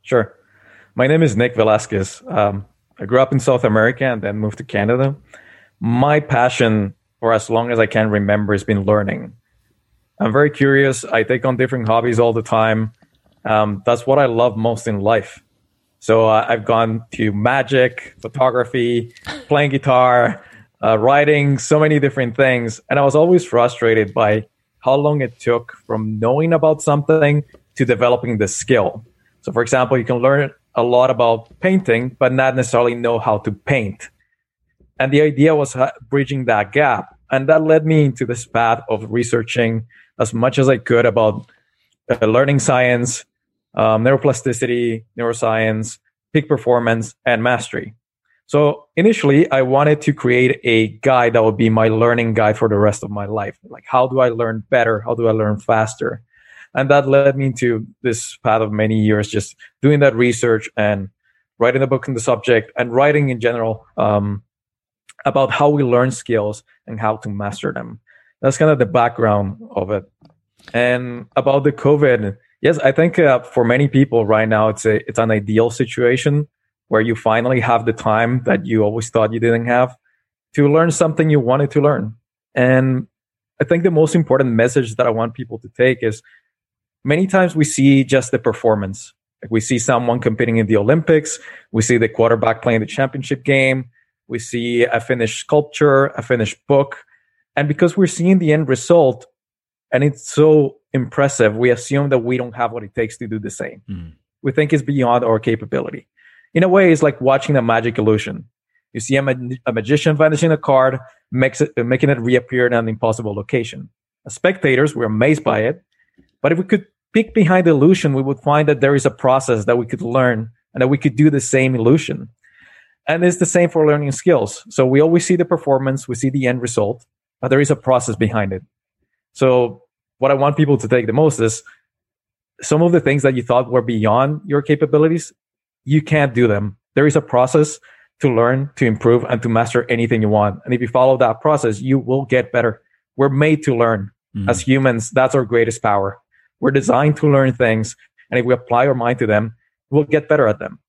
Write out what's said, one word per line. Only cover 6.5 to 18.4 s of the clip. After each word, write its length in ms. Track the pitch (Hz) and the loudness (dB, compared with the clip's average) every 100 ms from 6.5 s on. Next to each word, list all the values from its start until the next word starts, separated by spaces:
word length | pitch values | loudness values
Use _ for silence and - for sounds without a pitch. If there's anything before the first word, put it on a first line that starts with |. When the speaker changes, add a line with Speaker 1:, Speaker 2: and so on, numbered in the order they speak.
| - 117 107 98 - _ _ | 2 0 0 -2 -8 _ _
Speaker 1:
for 120 | 113 | 0
as 160 | 113 - | 0 0
long 200 | 113 120 | -4 -2
as 80 | 117 | 0
I 80 | 110 | 0
can 240 | 113 110 | 0 0
remember 420 | 104 101 104 104 | 0 0 -2 0
has 100 | 101 | -2
been 220 | - 104 | 0 -2
learning. 480 | 98 107 98 85 - - _ _ _ _ _ _ _ _ | 0 0 -2 -8 -10 -20 _ _ _ _ _ _ _ _
I'm 120 | 151 | -2
very 180 | 120 147 | 2 0
curious. 520 | 147 139 139 139 127 | 2 2 4 2 -2
I 180 | - 113 | -4 -2
take 220 | 110 127 131 | 0 -2 -2
on 100 | 123 | -2
different 320 | 127 127 113 | -2 -4 0
hobbies 320 | 113 117 113 | 0 0 2
all 120 | 117 | 2
the 80 | 113 | 0
time. 500 | 113 113 110 110 110 _ _ _ _ _ | -2 0 0 0 -4 _ _ _ _ _
Um, 380 | 107 110 107 98 107 | -2 0 0 -2 -2
that's 200 | 120 - | -2 0
what 120 | 135 | 2
I 80 | 135 | 2
love 300 | 117 123 107 | 2 0 0
most 280 | 113 113 113 | -4 -4 -6
in 140 | 104 | -4
life. 420 | 101 113 98 - _ _ _ _ _ _ | 0 0 -2 -20 _ _ _ _ _ _
So, 300 | - 110 113 | 0 2 4
uh, 160 | 110 113 | 2 0
I've 160 | 117 104 | -4 0
gone 380 | 113 113 110 113 | 0 0 -4 -10
to 200 | - 110 | -6 -4
magic, 840 | 101 113 135 120 135 127 123 - _ | -2 0 0 0 0 0 -2 -20 _
photography, 920 | 110 139 | -14 -2